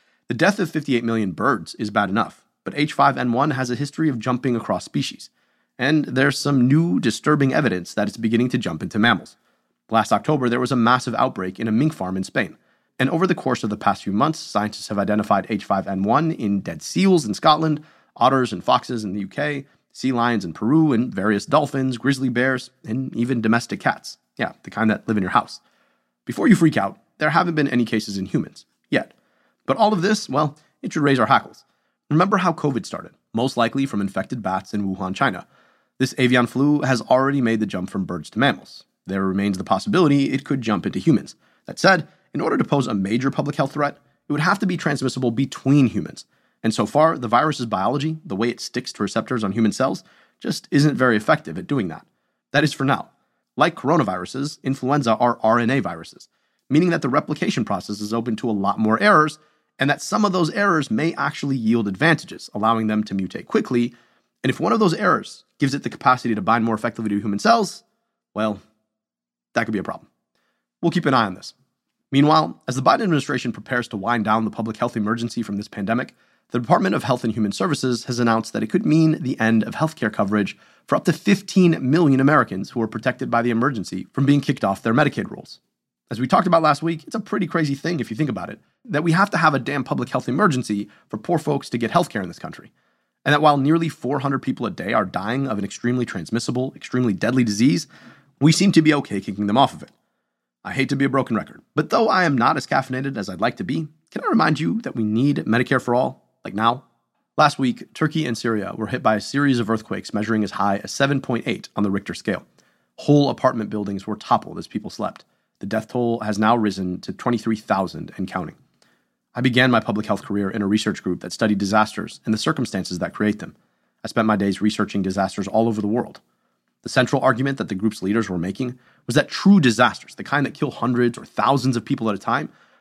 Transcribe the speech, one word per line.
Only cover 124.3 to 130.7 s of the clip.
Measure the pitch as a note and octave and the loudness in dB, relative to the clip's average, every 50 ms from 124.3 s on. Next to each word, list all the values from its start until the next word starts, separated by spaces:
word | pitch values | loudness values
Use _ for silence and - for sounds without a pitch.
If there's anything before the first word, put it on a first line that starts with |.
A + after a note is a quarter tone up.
| G#2+ | 2
days | G2 G2+ G2 F2+ - | 2 2 0 0 0
researching | G2+ G#2+ G#2+ - G#2 G#2 - G2+ | 0 0 0 0 -2 -2 -2 -4
disasters | F#2 F#2+ F#2 G2+ F#2+ F#2+ - G#2 F#2+ | -2 -2 0 0 -2 -2 -2 -6 -4
all | G2 G#2+ A2 A2+ A#2 | -2 0 2 2 2
over | G#2+ G#2+ | 0 -2
the | G#2 | -2
world. | G2+ A2 A#2+ - - - - _ _ _ _ _ _ _ _ _ _ _ _ - | -2 -2 -2 -4 -6 -10 -20 _ _ _ _ _ _ _ _ _ _ _ _ -10
The | - | -2
central | - C3 B2+ - C#3+ C3 | 0 0 2 2 0 2
argument | A#2+ C3 A#2+ A#2 C3+ C#3 C3+ | 2 2 2 2 0 -2 -2
that | C3+ G2+ - | -4 -4 -6
the | G2+ | -4
group's | F#2 G#2+ A2 G#2+ - F#2 | -2 -2 -2 -2 -2 -2
leaders | F#2+ G#2 A2+ G#2+ G2+ | -2 0 0 -2 -2
were | F#2 | -4
making | F2 E2+ F#2+ F#2+ - C3 B2 B2+ - _ _ _ _ _ | -4 -4 -4 -4 -4 -6 -6 -8 -10 _ _ _ _ _
was | - B2 | -2 0
that | D3 C3+ - | 0 0 -2
true | - - - G3 G3+ F#3+ | -2 2 6 6 8 8
disasters, | C#3 A#2+ G#2+ A#2+ B2 A#2 - - - - - | 6 4 4 4 4 2 2 -2 -14 -18 -16
the | - G#2+ | -16 -8
kind | - C#3 D3 C#3 | -4 -2 -2 -2
that | - - | -2 -4
kill | - D3 B2+ | -4 -6 -6